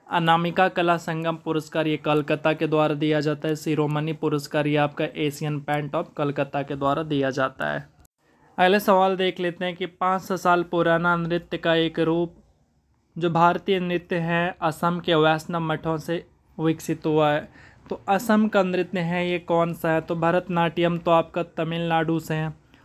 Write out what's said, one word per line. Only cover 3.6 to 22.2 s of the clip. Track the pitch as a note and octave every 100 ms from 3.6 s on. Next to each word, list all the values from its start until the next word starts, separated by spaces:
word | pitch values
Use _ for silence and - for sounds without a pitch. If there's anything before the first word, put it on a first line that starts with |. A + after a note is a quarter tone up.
| E3 D3+ D3 D3+ D#3
पुरस्कार | D#3 D#3 D3 C#3+ D3+ D3
ये | D3
आपका | D3 C#3+ D#3 -
एशियन | D3+ C#3+ D#3 D3
पेंट | C#3+ D3 D3 D#3
ऑफ | E3 -
कलकत्ता | C#3+ D3 C#3+ C#3+
के | C3+ C#3
द्वारा | C#3 D3
दिया | D#3 C#3+ C3+
जाता | C3 C3 - -
है। | - - _ - _ _ _ _ -
अगला | F3+ G3+
सवाल | G#3 F#3 F#3+ F#3
देख | F#3 F3+
लेते | F3 E3+ F3+
हैं | F3
कि | F3+
पाँच | - F#3 F#3+
सौ | - F3+
साल | F3+ F3
पुराना | F3 E3+ E3 E3 F3 E3+
नृत्य | E3+ E3+ E3+ E3
का | E3+ E3
एक | E3 E3
रूप | D#3+ E3+ E3+ - _ _ _ _ _ _ _ E3
जो | E3+
भारतीय | E3 F3 F3 - F#3+
नृत्य | F3+ F3 F3 F3
है, | E3 E3+ F3 -
असम | E3 D3+ E3+ F3
के | F3 D#3
वैष्णव | D#3 D#3 D#3 E3+
मठों | D#3+ D#3 D#3+ D#3+
से | E3 E3+ - _ _ -
विकसित | D#3+ D#3+ - D#3+ E3
हुआ | D#3 D3+
है। | D3 - - - - -
तो | - -
असम | G3 A3 G#3+ G#3+
का | G#3
नृत्य | F#3 F3+ F3 F#3
है | E3+ F3+ F3
ये | F3
कौन | E3+ E3+ E3+
सा | D#3+ E3
है? | D#3+
तो | D#3+ E3+
भरतनाट्यम | E3 F3+ F3+ E3+ E3+ E3+ E3+ E3+
तो | F3
आपका | E3 E3 F3 E3+ -
तमिलनाडु | D#3+ E3 E3+ E3 D#3+
से | E3